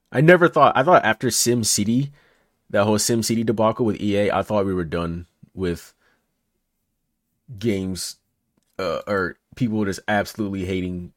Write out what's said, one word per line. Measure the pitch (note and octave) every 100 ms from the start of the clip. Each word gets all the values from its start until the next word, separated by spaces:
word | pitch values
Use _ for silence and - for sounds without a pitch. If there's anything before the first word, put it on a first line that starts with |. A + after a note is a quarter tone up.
| _
I | B2
never | D#3 F3+ E3+
thought. | - C3+ -
I |
thought | C#3 E3+
after | G#2+ A2 C3
Sim | - - A#2+
City, | G#2+ - G2+ A#2+ C#3+ - _ _ _ _ _
that | G2+ G#2
whole | G#2+
Sim | - A#2+
City | G#2+ A2+
debacle | A#2 G#2+ A2 A2 A#2
with | G2+
E | G#2 G2+
A, | G#2
I | F#2
thought | G2 G#2+ G2
we |
were | F#2 E2+
done | E2+ E2+ E2+ F2 _ -
with | - F#2 E2+ - _ _ _ _ _ _ _ _ _ _ _ _ _ _ _ - A2
games, | A2+ G2 F#2+ F2+ - - _ _ _ _ _ -
uh, | F#2 D#2+ -
or | G2+ F2 - _ -
people | B2 G#2+
just | G2+ F#2 -
absolutely | G#2 F#2 - G#2 G2 F#2
hating | F#2+ F2+ F2+ F2